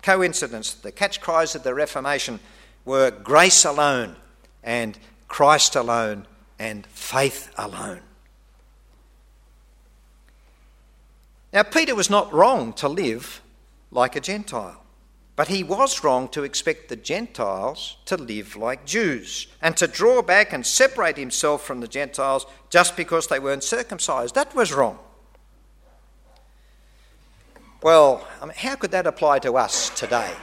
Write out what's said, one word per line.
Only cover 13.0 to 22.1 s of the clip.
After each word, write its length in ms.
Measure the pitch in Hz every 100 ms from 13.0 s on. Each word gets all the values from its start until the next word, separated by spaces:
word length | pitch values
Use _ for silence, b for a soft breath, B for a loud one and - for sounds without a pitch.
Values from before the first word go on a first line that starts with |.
| 160 113 - - _ _ _ _ _
like 240 | 123 127
a 60 | 147
Gentile, 640 | 135 208 202 123 95 87 _ _ _ _ _
but 120 | - 143
he 160 | 196
was 400 | 165 196 269 -
wrong 240 | 151 127 127
to 120 | -
expect 460 | 139 - - 156 -
the 80 | 117
Gentiles 1000 | - 165 226 - 107 95 107 156 - - -
to 100 | 185
live 400 | 123 107 101 104
like 280 | 113 127
Jews 640 | 139 196 208 127 - - - b
and 140 | 160 160
to 100 | 170
draw 340 | - 214 254
back 320 | - 190 208
and 140 | - -
separate 500 | - 262 254 175 147
himself 480 | 131 - 151 143
from 140 | - 131
the 80 | 117
Gentiles 580 | 135 139